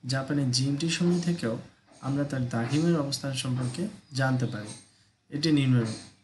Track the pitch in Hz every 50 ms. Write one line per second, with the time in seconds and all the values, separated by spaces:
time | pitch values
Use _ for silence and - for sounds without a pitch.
0 | - 123 131 135 131 - 147 143 139 127 120 131 131 139 143 143 165 165 165 -
1 | 180 175 180 175 170 170 170 170 - 113 135 127 - - _ _ _ _ - -
2 | - 131 139 143 143 139 139 131 123 120 120 117 117 120 139 151 165 170 170 160
3 | 139 139 127 - - 139 131 127 - 131 127 123 127 123 - 170 185 214 - -
4 | _ _ 139 127 135 131 127 123 127 - 107 104 107 - - - - _ _ _
5 | _ _ _ _ _ _ 143 151 151 165 151 143 135 131 127 120 113 110 113 -
6 | - - - _